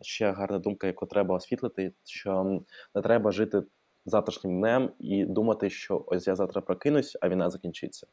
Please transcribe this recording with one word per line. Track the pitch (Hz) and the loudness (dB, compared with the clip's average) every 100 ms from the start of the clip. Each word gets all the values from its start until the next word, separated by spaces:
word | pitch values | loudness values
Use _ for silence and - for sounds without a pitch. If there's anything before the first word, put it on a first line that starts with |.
ще | - - 104 | -10 -2 -2
гарна | 95 95 98 | 0 -2 -2
думка, | 101 95 95 | -2 -2 -4
яку | - - | -4 -2
треба | 101 92 90 | 0 2 0
освітлити, | - 127 110 - 95 - | -2 -4 -2 -4 -6 -8
що | - - 101 95 95 92 - - - 101 | -16 -10 -2 0 0 -2 -6 -18 -8 -2
не | |
треба | 107 117 104 | 2 4 4
жити | 95 107 101 - _ _ _ 92 | 2 2 0 -2 _ _ _ 0
завтрашнім | 104 107 - 95 90 | 0 2 -2 -2 0
днем | 113 127 131 - | 2 2 0 -4
і | - 98 95 | -2 0 2
думати, | 95 113 107 101 | 2 2 2 -2
що | - - 92 - | -4 -4 -4 -2
ось | 90 95 | -2 0
я | 95 | 0
завтра | 92 98 | 0 -2
прокинусь, | - 92 147 147 131 - | -2 0 2 2 0 -2
а | 90 | 0
війна | 92 87 | 2 0
закінчиться. | 92 90 - - - - | -2 -8 -8 -10 -12 -20